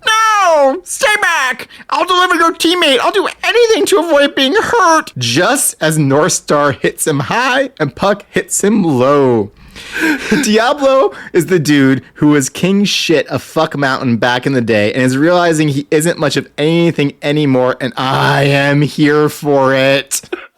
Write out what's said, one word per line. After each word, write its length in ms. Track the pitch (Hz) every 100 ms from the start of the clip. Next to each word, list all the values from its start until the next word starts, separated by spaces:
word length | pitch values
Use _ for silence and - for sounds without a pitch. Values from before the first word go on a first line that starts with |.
| -
No! 720 | 440 440 427 381 320 277 285
Stay 300 | 359 - 539 415
back! 480 | 392 339 262 247 - - -
I'll 160 | - 339
deliver 300 | 370 370 349
your 180 | 339
teammate! 440 | 330 330 359 330 262
I'll 140 | -
do 160 | 403 349 -
anything 440 | 349 403 480 427 392
to 120 | 392
avoid 360 | 339 294 285
being 200 | - 269
hurt! 580 | 370 - 466 359 320 - -
Just 560 | 123 117 180 269 - -
as 180 | 160 156
North 340 | 147 135 170
Star 400 | - - 151 147
hits 340 | 131 170 - -
him 140 | 143
high 500 | 131 202 254 254 277 -
and 160 | 226
Puck 300 | - 196 208 -
hits 320 | - - -
him 200 | 196 220
low. 680 | 175 135 127 147 135 120 101 _ - - -
<laughs> 560 | - 320 - - -
Diablo 720 | 262 214 233 294 269 269 349 - -
is 140 | - 165
the 120 | 185
dude 460 | 143 147 135 131 -
who 140 | - 151
was 200 | 147 135
king 360 | - 180 196
shit 420 | 202 - - 160 -
of 140 | 139
Fuck 340 | - - 160 -
Mountain 400 | 139 131 131 117
back 300 | 123 123 127
in 60 |
the 80 | 135
day 320 | 117 110 107
and 100 | -
is 140 | 127 131
realizing 520 | 151 175 175 160 151
he 180 | 139 143
isn't 280 | 156 156 -
much 180 | 151 139
of 140 | 131 -
anything 580 | 147 165 170 - 143 -
anymore, 540 | 151 147 147 131 127 127
and 120 | 135 -
I 480 | 131 135 135 143
am 380 | 143 139 139 143
here 460 | 147 - 151 147 151
for 460 | - 147 143 131
it. 540 | 135 135 139 - - -
<laughs> 240 | - -